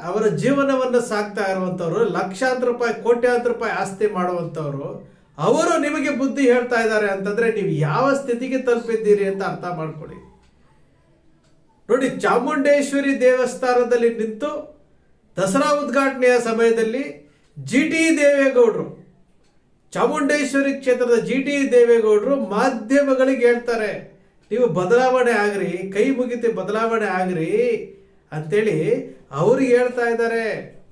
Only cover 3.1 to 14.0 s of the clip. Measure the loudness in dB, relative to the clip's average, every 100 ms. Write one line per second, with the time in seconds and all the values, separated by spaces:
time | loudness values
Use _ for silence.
3.1 | 2 2 0 0 -2 -4 -4 -6 -2 -2
4.1 | 0 -2 -4 -6 -6 -6 -8 -10 -12 -18
5.1 | -20 _ -4 0 2 2 0 0 -2 -4
6.1 | -2 -4 0 2 2 2 0 0 0 -2
7.1 | -4 -4 -2 -2 0 -2 -2 -2 0 0
8.1 | 0 -2 -4 -2 -4 0 -2 0 -2 2
9.1 | 2 2 -4 -6 -6 -8 -8 -8 -10 -16
10.1 | -18 -20 _ _ _ _ _ _ _ _
11.1 | _ _ _ _ _ _ _ 0 0 0
12.1 | -2 0 0 0 0 2 2 2 0 0
13.1 | 2 4 4 0 -2 0 2 2 2